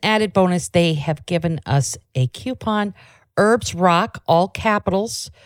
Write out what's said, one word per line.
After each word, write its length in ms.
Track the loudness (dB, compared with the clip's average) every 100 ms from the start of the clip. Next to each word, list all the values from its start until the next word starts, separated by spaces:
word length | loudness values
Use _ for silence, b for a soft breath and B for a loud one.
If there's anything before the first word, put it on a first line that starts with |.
added 300 | 0 0 0
bonus, 340 | 2 2 0 0
they 280 | 0 2 0
have 300 | -4 -6 -4
given 360 | -4 -4 -6 -2
us 320 | -2 -2 -6 _ -4
a 120 | -4
coupon, 640 | -4 -10 -6 -2 -2 -2 b b b b 0
Herbs 360 | 2 2 0
Rock, 480 | 0 4 4 0 -4 2
all 220 | 2 2
capitals, 840 | -2 0 0 0 -2 -4 -8 -12 b